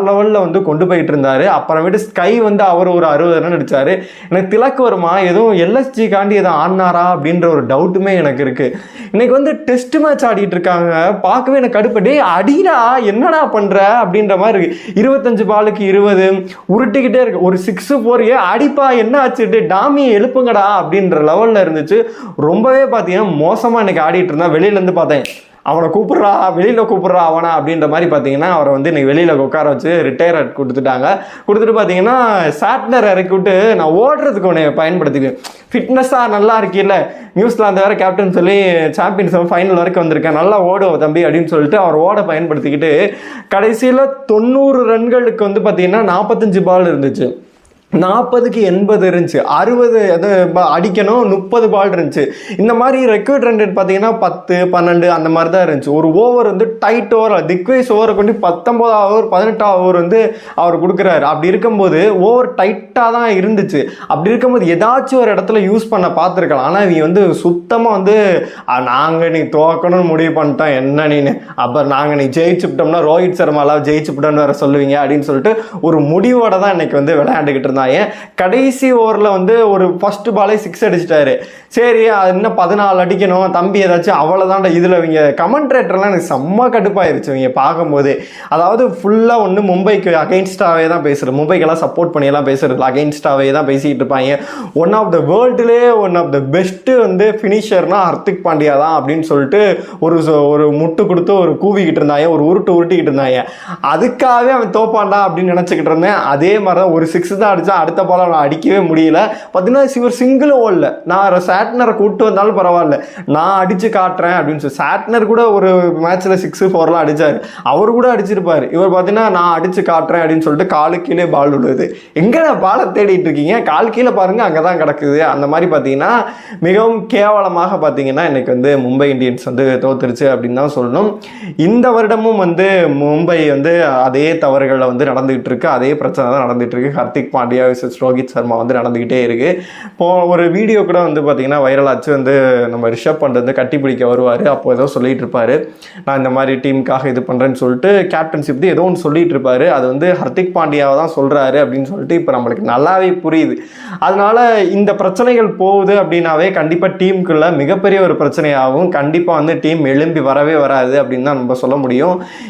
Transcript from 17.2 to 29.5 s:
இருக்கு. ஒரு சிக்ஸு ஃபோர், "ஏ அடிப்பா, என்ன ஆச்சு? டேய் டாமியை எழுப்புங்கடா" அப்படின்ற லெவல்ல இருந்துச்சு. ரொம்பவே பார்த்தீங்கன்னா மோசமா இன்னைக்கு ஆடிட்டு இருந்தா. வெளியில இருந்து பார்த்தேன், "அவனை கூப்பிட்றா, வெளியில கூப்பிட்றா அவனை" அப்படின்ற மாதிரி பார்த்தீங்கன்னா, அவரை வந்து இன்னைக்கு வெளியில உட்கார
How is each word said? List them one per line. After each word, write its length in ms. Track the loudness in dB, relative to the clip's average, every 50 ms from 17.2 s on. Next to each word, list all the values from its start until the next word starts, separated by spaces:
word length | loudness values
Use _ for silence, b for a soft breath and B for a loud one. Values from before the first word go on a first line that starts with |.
இருக்கு. 200 | 0 0 0 0
ஒரு 180 | 0 0 0 0 -2
சிக்ஸு 280 | -4 -6 -4 -2 -2 -2
ஃபோர், 280 | 0 2 2 2 2
"ஏ 120 | 2 2 2
அடிப்பா, 600 | 2 2 0 0 0 0 0 0 0 0 2 2
என்ன 220 | 2 0 2 2 2
ஆச்சு? 300 | 0 0 0 -2 -2 -2
டேய் 180 | 0 0 0 0
டாமியை 500 | 0 0 0 2 2 2 2 2 2 2
எழுப்புங்கடா" 420 | 2 0 0 0 0 2 2 2 2 2 0 0
அப்படின்ற 440 | -2 -2 -2 0 0 0 0 2 2
லெவல்ல 340 | 2 2 2 2 2 2
இருந்துச்சு. 460 | 2 2 0 -2 -4 -2 0 0 0 0 B B B -16 -12 B
ரொம்பவே 600 | B 0 0 2 2 2 2 2 2 2 2 0
பார்த்தீங்கன்னா 560 | -2 -2 -2 -2 0 0 0 0 0 0 0 0
மோசமா 240 | 0 0 0 0
இன்னைக்கு 240 | 0 0 0 0 0
ஆடிட்டு 220 | 0 0 0 0 0
இருந்தா. 260 | 0 0 0 0 0
வெளியில 140 | 2 2 2
இருந்து 300 | 2 2 0 0 0 0
பார்த்தேன், 280 | 0 0 0 0 -2 -2 B B B B B B B B
"அவனை 220 | -2 -2 0 0 0
கூப்பிட்றா, 420 | 0 -2 -2 0 0 0 2 2 2 2 0 0 0
வெளியில 280 | 0 0 2 2 0 0
கூப்பிட்றா 300 | 0 0 0 0 2 2
அவனை" 340 | 2 2 2 0 0 0 0
அப்படின்ற 400 | 0 -2 -2 -2 -2 0 0 0
மாதிரி 220 | 0 0 0 0
பார்த்தீங்கன்னா, 380 | 0 0 0 -2 -2 -2 0 0
அவரை 240 | 0 0 2 0 0
வந்து 180 | 0 0 0
இன்னைக்கு 220 | 0 0 0 2 2
வெளியில 220 | 2 2 2 2
உட்கார 340 | 0 0 0